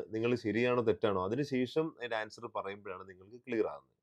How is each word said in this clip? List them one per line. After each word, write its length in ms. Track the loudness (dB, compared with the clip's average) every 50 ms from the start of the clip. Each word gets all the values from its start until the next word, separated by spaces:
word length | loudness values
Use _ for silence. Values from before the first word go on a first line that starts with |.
| 0 -2 -2
നിങ്ങൾ 160 | 0 2 2 2
ശരിയാണോ 480 | 2 2 0 2 2 4 4 4 4 4 4
തെറ്റാണോ, 320 | 2 4 2 2 2 2 2
അതിനുശേഷം 640 | 0 0 0 0 0 0 0 0 2 2 0 0 0 -2 -6
അതിൻ്റെ 180 | -4 -2 -2
ആൻസർ 300 | -2 -2 -4 -8 -12 -12 -8 -6
പറയുമ്പോഴാണ് 480 | -6 -4 -4 -6 -8 -8 -10 -10 -10 -12 -14
നിങ്ങൾക്ക് 300 | -18 -20 -20 -20 -20 -16 -6
ക്ലിയർ 220 | 0 2 2 2 0
ആകുന്നത്. 220 | -2 -8 -14 _ _ _